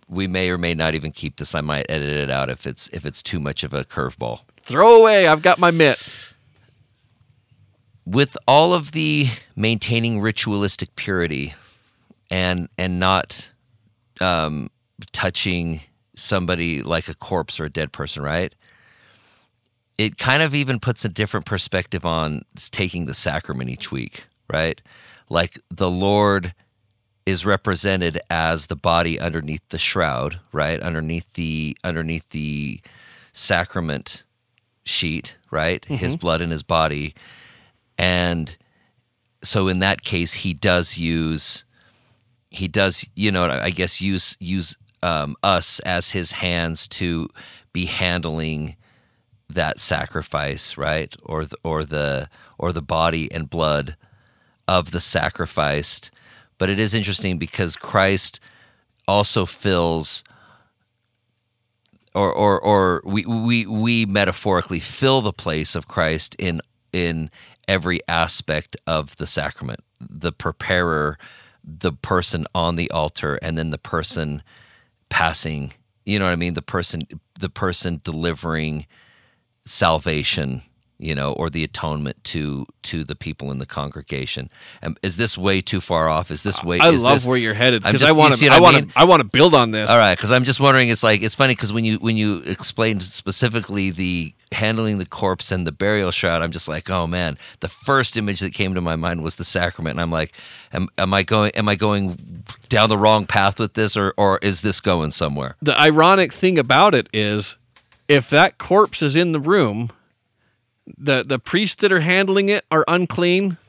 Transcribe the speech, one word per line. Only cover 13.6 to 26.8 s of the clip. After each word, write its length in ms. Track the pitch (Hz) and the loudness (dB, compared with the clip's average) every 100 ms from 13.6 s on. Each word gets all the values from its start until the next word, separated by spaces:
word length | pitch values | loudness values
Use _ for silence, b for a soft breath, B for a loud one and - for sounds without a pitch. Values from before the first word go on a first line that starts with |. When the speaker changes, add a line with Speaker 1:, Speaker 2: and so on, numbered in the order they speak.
| _ _ _ _ _ - | _ _ _ _ _ -4
Speaker 1:
um, 480 | 92 85 78 76 55 - _ - - | -2 0 -2 -6 -10 -16 _ -20 -12
touching 680 | - 95 85 - 87 85 80 - _ _ | -6 -4 -2 -2 -2 -4 -8 -12 _ _
somebody 680 | - - 98 90 87 85 76 | -12 -4 -2 -2 -2 -2 -4
like 260 | 57 82 - | -2 -4 -4
a 60 | |
corpse 440 | - - 92 78 - | -12 -6 -4 -4 -6
or 60 | |
a 60 | 78 | -6
dead 220 | 76 76 | -6 -6
person, 300 | - 71 - | -8 -10 -8
right? 320 | 71 80 92 - _ _ _ _ _ _ _ _ _ _ _ _ _ - | -4 -2 -4 -8 _ _ _ _ _ _ _ _ _ _ _ _ _ -4
It 220 | 107 - | -4 -2
kind 240 | 131 135 | 0 2
of 120 | 160 | 2
even 260 | 143 135 123 | 0 -2 -2
puts 260 | 127 117 113 | -2 -2 -4
a 20 | |
different 380 | 85 107 107 - | -4 -4 -4 -4
perspective 580 | 98 - 92 90 92 | -4 -2 -4 -4 -4
on 400 | 85 82 78 76 - | -2 -2 -2 -6 -10
s-, 140 | - - | -12 -8
taking 380 | - 92 87 78 | -4 -4 -4 -6
the 80 | |
sacrament 560 | - - 76 - 67 64 | -4 -4 -4 -6 -8 -8
each 200 | 62 - | -10 -8
week, 360 | 67 57 - - _ - | -8 -10 -14 -20 _ -6
right? 300 | 78 80 - b b b b b | -2 -2 -4 b b b b b
Like, 280 | 85 87 - _ | -2 -2 -6 _
the 180 | 87 92 | -4 -2
Lord 640 | 90 98 101 104 98 87 - _ _ | 0 2 4 4 2 -2 -12 _ _